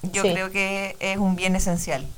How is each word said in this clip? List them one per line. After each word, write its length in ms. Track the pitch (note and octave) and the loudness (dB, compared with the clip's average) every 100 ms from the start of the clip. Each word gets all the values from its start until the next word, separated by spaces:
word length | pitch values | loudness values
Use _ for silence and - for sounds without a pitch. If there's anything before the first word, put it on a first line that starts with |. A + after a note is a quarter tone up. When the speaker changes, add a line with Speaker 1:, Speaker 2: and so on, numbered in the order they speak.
Speaker 1:
Yo 200 | F#3 F#3+ | -4 0
Speaker 2:
Sí. 100 | G3 | 2
Speaker 1:
creo 180 | F3 F#3+ | 2 0
que 460 | F#3+ F#3+ G3 G3 - | 0 0 -2 -4 -4
es 180 | F#3+ G3 | -4 0
un 180 | G3 F3+ | 2 2
bien 200 | F#3 F#3 | 2 2
esencial. 500 | F#3+ E3+ E3+ C#3 C#3+ | 2 0 0 -4 -4